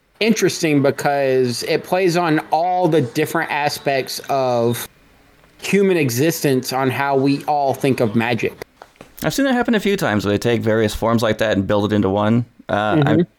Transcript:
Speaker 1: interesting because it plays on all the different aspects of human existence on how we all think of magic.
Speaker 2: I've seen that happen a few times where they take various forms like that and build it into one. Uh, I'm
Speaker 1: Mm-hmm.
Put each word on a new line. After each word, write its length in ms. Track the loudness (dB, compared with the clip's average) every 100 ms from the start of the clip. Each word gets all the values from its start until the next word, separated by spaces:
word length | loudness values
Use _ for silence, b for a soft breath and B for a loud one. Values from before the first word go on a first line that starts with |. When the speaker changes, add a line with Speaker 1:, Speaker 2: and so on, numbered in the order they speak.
| _ -4
Speaker 1:
interesting 600 | 0 2 0 0 0 2
because 840 | 2 0 0 0 2 2 0 -2
it 200 | -4 -4
plays 320 | -2 0 2 2
on 240 | 2 0 0
all 360 | -2 0 0 2
the 140 | 2
different 500 | 0 -2 -2 -2 -4
aspects 680 | -2 -4 -4 -4 -2 -4 -8 -4
of 580 | -2 0 0 0 -2 -8 _ _ _ _ _ _ -12
human 360 | 0 2 2 2
existence 720 | 0 0 0 0 0 0 -2
on 160 | -2 -2
how 260 | 0 0 2
we 260 | 2 0
all 300 | -2 -2 -2
think 260 | 0 0 2
of 160 | 0 0
magic. 380 | 0 -2 -4 -6 -20 -20 -20 -20 -20 -8
Speaker 2:
I've 100 | -6
seen 120 | -2 0
that 80 |
happen 220 | 0 0 0
a 40 |
few 180 | 0 0
times 280 | 0 0 0
where 60 |
they 60 | 0
take 240 | 2 0
various 340 | 2 2 0 0
forms 260 | 0 2
like 140 | 0 0
that 180 | 0 0
and 80 | 0
build 240 | 0 0
it 40 | 0
into 140 | 0
one. 360 | 0 2 0 -2 _ -4
Uh, 40 |
I'm 280 | -2 0 2
Speaker 1:
Mm-hmm. 180 | 2 2 -2